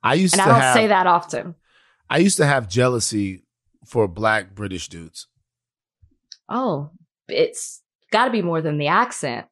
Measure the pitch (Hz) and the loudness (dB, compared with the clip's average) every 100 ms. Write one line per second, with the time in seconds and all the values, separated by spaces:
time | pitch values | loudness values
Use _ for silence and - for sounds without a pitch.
0 | - 147 190 294 285 233 131 123 220 196 | 2 2 2 4 4 4 6 4 4 2
1 | 180 175 - 127 170 170 _ _ _ _ | 4 2 0 -10 -10 -16 _ _ _ _
2 | _ 135 190 - 147 139 104 101 127 120 | _ 2 2 4 2 2 0 0 2 0
3 | - 110 98 92 _ _ _ _ _ 120 | -2 -4 -4 -8 _ _ _ _ _ -2
4 | 104 87 110 107 95 98 104 92 - 85 | -2 0 0 0 -2 -12 -10 -8 -10 -16
5 | 82 - - _ _ _ _ _ _ _ | -18 -20 -20 _ _ _ _ _ _ _
6 | _ _ _ - - 240 254 151 147 - | _ _ _ -20 -10 -6 -4 -4 -8 -16
7 | _ _ - - - - - - _ _ | _ _ -8 -2 0 -2 -16 -16 _ _
8 | _ 214 254 233 175 165 160 151 147 185 | _ 0 0 0 -2 -2 -2 -2 0 0
9 | 240 - 143 117 - | 0 -4 -8 -8 -12